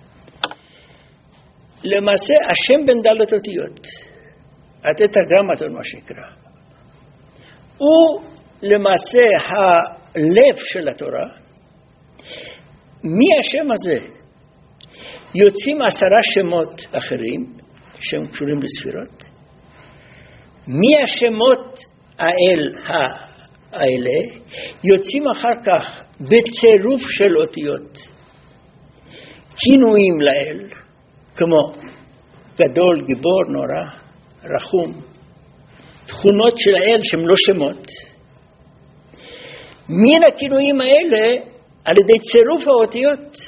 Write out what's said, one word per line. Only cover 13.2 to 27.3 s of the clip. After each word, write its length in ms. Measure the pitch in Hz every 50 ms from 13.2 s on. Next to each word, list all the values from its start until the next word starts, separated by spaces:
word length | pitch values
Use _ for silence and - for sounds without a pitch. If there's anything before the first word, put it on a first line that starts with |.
| 262 370 330 294 240 - - - 320 285
הזה 360 | 233 202 190 180 151 117 - - - - _ _ _ _ _ _ _ _ _ _ _ _ - _ _ - - - - - - - -
יוצאים 460 | 175 202 202 196 - - 269 294 302
עשרה 380 | 262 208 180 - 202 185 196 226
שמות 600 | 214 - - 196 190 170 175 170 160 160 - - - -
אחרים 680 | - 135 - - 131 120 113 113 127 156 - - - - - _ _ _ _ _ _ -
שהם 280 | - - - 151 - - -
קשורים 260 | - 147 143 147 147 131
לספירות. 600 | 127 - - - 131 - - 233 - - _ - - _ _ _ _ _ _ _ _ _ - - - - - _ - - - - - - - _ _ _ _ _
מהשמות 1120 | - 127 147 190 277 302 294 269 - - - 240 233 220 214 226 262 254 247 - - - - - _ _ _ _ _ _ -
האל 720 | 170 165 175 180 180 185 185 160 151 135 - - - - 156
ה-, 380 | 165 139 127 - - - - - _ _ _ _ _ _ _
האלה 460 | - - 151 131 127 127 123 127 127 156 196 - - - - _ - - - - - - -
יוצאים 400 | 185 196 190 196 - - 277 294 277
אחר 240 | 214 - - 233 233 233 -
כך 360 | 202 180 160 - - - - - _ _ _
בצירוף 800 | 143 131 202 233 226 233 - - - 226 220 196 190 233 269 247 - -
של 280 | - - 202 202